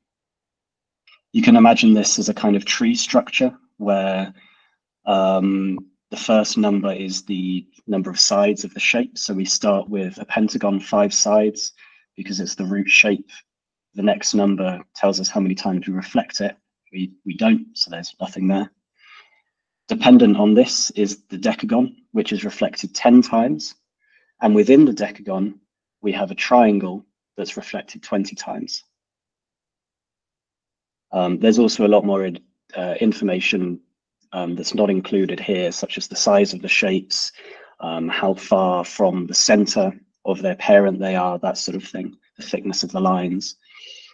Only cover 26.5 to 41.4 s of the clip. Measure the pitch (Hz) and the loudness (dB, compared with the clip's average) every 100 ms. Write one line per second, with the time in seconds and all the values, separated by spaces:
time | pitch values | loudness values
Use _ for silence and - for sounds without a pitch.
26.5 | 123 110 101 95 98 - _ _ - - | 6 6 4 -2 -8 -14 _ _ -12 -10
27.5 | - - 101 - - - 101 - - - | -12 -12 -12 -12 -18 -6 -4 -4 -8 -12
28.5 | - - - - _ _ _ _ _ _ | -10 -10 -10 -14 _ _ _ _ _ _
29.5 | _ _ _ _ _ _ _ _ _ _ | _ _ _ _ _ _ _ _ _ _
30.5 | _ _ _ _ _ _ 95 90 90 110 | _ _ _ _ _ _ -4 -2 0 2
31.5 | 110 113 - 104 104 101 98 92 87 _ | 4 2 2 4 4 4 0 -2 -8 _
32.5 | _ _ - 90 - 113 - 101 90 - | _ _ -8 -6 -2 -2 0 -2 -2 -2
33.5 | 101 90 87 _ _ _ _ _ 95 87 | -2 -4 -6 _ _ _ _ _ -8 -6
34.5 | 87 85 - 101 95 - 101 95 - - | -8 -4 0 2 0 0 -2 -2 -4 -4
35.5 | 92 87 - - - - - - 202 101 | -2 -2 -4 -8 -10 -8 -2 2 4 2
36.5 | 87 98 - 101 95 95 - - - - | -2 -2 0 0 0 -2 -6 -6 -10 -20
37.5 | - - - 165 165 165 - 98 95 - | -20 -20 -12 -8 -6 -6 -2 -2 -2 0
38.5 | 196 185 90 87 - 95 92 87 - - | 2 2 0 -4 0 0 0 -2 0 4
39.5 | 107 98 110 95 - _ _ 101 95 95 | 4 2 0 -2 -4 _ _ -6 -4 -4
40.5 | 90 - 101 98 92 95 92 90 87 | -2 4 6 6 0 -2 -2 -2 -4